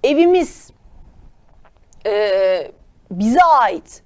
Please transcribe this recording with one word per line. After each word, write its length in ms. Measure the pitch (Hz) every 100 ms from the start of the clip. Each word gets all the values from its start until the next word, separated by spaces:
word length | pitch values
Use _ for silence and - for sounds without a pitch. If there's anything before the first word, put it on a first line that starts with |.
Evimiz, 640 | 262 294 349 359 311 - - _ - - - - - _ _ - - _ _ - 214
e, 680 | 208 208 190 190 185 143 _ - _ _
bize 320 | 180 214 277
ait 600 | 339 294 214 170 - -